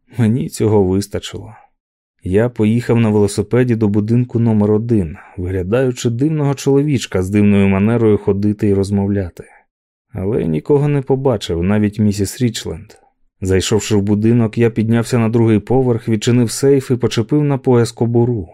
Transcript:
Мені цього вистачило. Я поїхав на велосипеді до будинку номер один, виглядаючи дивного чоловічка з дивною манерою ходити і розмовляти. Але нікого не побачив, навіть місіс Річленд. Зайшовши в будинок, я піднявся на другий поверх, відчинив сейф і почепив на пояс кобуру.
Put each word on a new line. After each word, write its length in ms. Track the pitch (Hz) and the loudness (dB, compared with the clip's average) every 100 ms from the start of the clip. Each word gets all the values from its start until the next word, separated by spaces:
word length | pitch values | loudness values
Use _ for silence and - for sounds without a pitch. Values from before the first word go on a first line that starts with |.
| _ - | _ -2
Мені 300 | 107 127 160 | 0 0 -4
цього 360 | - 110 107 | -2 0 2
вистачило. 680 | 92 98 - 92 - 107 104 - _ _ _ _ _ _ | 2 0 -4 -8 -10 -14 -16 -20 _ _ _ _ _ _
Я 260 | 92 98 123 | -2 0 0
поїхав 520 | - 107 117 123 117 | 0 0 0 0 2
на 80 | 110 | 2
велосипеді 680 | 104 101 - 98 120 123 113 | 2 0 -2 -2 0 0 0
до 120 | 104 | 0
будинку 500 | 104 104 120 123 117 | 0 0 0 0 0
номер 340 | 117 107 104 | 0 2 2
один, 440 | 107 117 110 80 - - - | 0 0 -2 -2 -8 -16 -10
виглядаючи 760 | 90 95 90 123 131 123 123 | -6 -4 -2 0 0 -2 -4
дивного 440 | 117 151 156 139 | -2 -2 0 -2
чоловічка 680 | 135 135 139 147 127 - 95 | -2 0 2 2 -2 -2 -4
з 80 | 92 | 0
дивною 380 | 104 104 101 98 | 2 4 4 2
манерою 500 | 98 107 117 110 101 | 2 2 2 2 2
ходити 500 | - 98 104 104 107 | 0 0 -2 0 0
і 60 | |
розмовляти. 680 | 98 95 101 98 101 90 - - _ _ _ _ _ _ | 0 0 -2 -2 -4 -6 -12 -20 _ _ _ _ _ _
Але 320 | - 95 - | -8 -4 -4
нікого 440 | 165 156 - 143 147 | -2 -4 0 0 2
не 140 | 143 | -2
побачив, 600 | 135 135 135 107 - 85 | -2 -2 0 -2 -4 -2
навіть 360 | 90 107 104 110 | 0 0 0 0
місіс 420 | 107 101 95 - | -2 0 -4 -2
Річленд. 520 | 123 - 90 82 - - _ _ _ _ | -4 -4 -10 -12 -16 -20 _ _ _ _
Зайшовши 560 | 95 95 - 104 - 107 | -2 0 0 -2 0 0
в 60 | |
будинок, 560 | 98 101 110 120 113 117 | 0 0 2 2 0 0
я 120 | 117 | 0
піднявся 480 | 117 110 117 113 123 | 0 0 0 0 -2
на 100 | 110 | 0
другий 300 | 117 113 104 | 2 2 2
поверх, 500 | - 127 123 113 - | 2 0 2 -2 -2
відчинив 420 | 107 123 123 110 | -2 2 2 0
сейф 400 | - 139 139 - | 0 2 2 0
і 60 | 120 | -2
почепив 480 | 113 - 107 151 | -2 -2 -2 0
на 140 | 143 135 | 0 0
пояс 340 | 135 120 117 | 2 2 2
кобуру. 560 | - 117 117 120 113 85 | -2 0 2 0 -2 -8